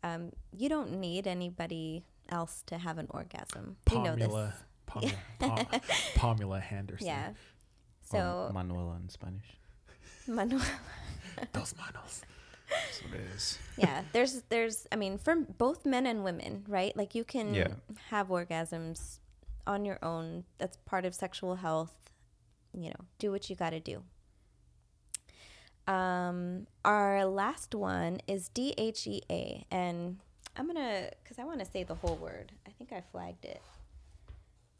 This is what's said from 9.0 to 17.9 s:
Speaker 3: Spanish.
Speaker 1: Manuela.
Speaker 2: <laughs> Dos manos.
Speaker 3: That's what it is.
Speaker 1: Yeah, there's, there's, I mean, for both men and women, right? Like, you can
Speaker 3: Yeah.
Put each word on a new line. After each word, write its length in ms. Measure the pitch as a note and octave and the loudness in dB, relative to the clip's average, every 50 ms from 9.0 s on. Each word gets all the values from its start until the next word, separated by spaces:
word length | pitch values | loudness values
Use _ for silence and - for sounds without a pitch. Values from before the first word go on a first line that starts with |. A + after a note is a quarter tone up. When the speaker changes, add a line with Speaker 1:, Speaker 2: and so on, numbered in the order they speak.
| F2+ F#2 | -6 -8
Speaker 3:
Spanish. 480 | - - - F2+ F2+ G2 G#2+ - - - - - - - - - - - - - - - - | -10 -8 -8 -8 -6 -8 -8 -10 -14 -20 -20 -20 -20 -20 -20 -20 -20 -20 -20 -20 -20 -12 -6
Speaker 1:
Manuela. 380 | - A3+ A#3+ - A#3+ B3 C4+ B3+ - C#4 - - - - - - - | -2 0 2 2 4 4 2 2 2 0 -2 -6 -10 -12 -10 -10 -10
Speaker 2:
<laughs> 420 | - - - F#3 - - - - - | -10 -10 -10 -10 -8 -8 -6 -4 -4
Dos 220 | - - - - | -2 -2 -4 -4
manos. 460 | - - - - - - - - - - - - - - - - - - - | -6 -8 -10 -10 -10 -10 -10 -12 -12 -12 -14 -18 -20 -20 -20 -20 -18 -6 -2
Speaker 3:
That's 340 | - D#5+ - - - - - | -2 0 0 -2 -4 -8 -8
what 100 | - F#2 | -8 -6
it 60 | F2+ F#2 F#2+ F#2+ | -6 -6 -6 -6
is. 240 | G#2 - - - - - - - | -4 -2 -2 -2 -4 -6 -10 2
Speaker 1:
Yeah, 260 | - - E3 C#3 - - D3+ - | 6 6 6 6 4 -2 2 6
there's, 300 | A#3 B3 C4 C4 B3+ - - | 6 6 6 4 0 -4 0
there's, 380 | A#3 A#3 A3+ A3+ G#3+ G#3+ - - | 2 2 4 2 0 -2 -4 -2
I 60 | - | 0
mean, 220 | A3 G#3 F#3+ F#3+ G3+ | 0 0 0 -2 2
for 180 | - D4+ E4 | 4 6 6
both 500 | E4+ D4 - F#3+ - A#3 B3+ D#4+ - - | 6 4 2 2 4 4 4 4 4 2
men 180 | C#4+ C4+ B3 C4 | 4 4 6 4
and 200 | B3+ A3+ G#3+ G3 | 4 2 2 2
women, 400 | F#3+ F3 E3 - - G#3 G3 G3+ | 0 0 -2 -2 -4 -6 -6 -4
right? 300 | G#3 G3+ F#3+ F#3 G3+ - | 0 2 2 2 2 2
Like, 180 | - G3+ G3+ - | 0 0 0 0
you 80 | A3+ A3+ | -2 -2
can 300 | - - C4 A3+ G#3 - | 0 0 0 2 2 4
Speaker 3:
Yeah. 140 | G2 F2 - - - - - | 4 4 4 2 -2 -8 -12